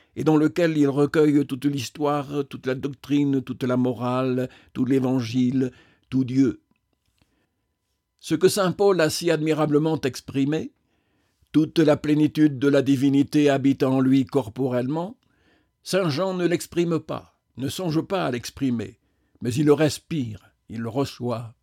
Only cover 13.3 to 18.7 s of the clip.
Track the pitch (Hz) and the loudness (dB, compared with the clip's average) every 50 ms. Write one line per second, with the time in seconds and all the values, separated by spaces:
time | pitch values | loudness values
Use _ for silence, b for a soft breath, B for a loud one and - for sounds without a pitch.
13.3 | - 151 147 143 135 135 127 139 131 - 143 131 131 135 131 131 135 135 127 - | 2 2 4 4 2 2 2 0 2 2 0 0 2 2 2 4 2 2 2 0
14.3 | - 139 120 110 - 127 135 127 123 123 123 127 151 165 175 202 254 _ _ _ | -2 -4 -4 -4 -6 -6 -4 -2 -2 -2 -2 -2 -4 -6 -6 -8 -12 _ _ _
15.3 | _ _ _ _ _ _ _ _ _ _ - - - 190 190 160 131 151 190 190 | _ _ _ _ _ _ _ _ _ _ -8 -4 -2 -2 0 0 -2 -2 -2 -4
16.3 | 185 180 175 165 175 160 - - - 170 170 170 170 151 - - 143 117 - _ | -2 -2 0 0 0 -2 -4 -4 -2 -2 -2 0 -2 -4 -4 -6 -12 -12 -12 _
17.3 | _ _ _ _ - 113 131 135 - - 185 165 151 160 135 - 196 185 165 139 | _ _ _ _ -12 -8 -8 -8 -6 -6 -4 -2 -2 -2 -2 -2 -2 -2 -2 -2
18.3 | 123 120 - - - - 139 131 | -4 -6 -8 -10 -8 -4 -4 -2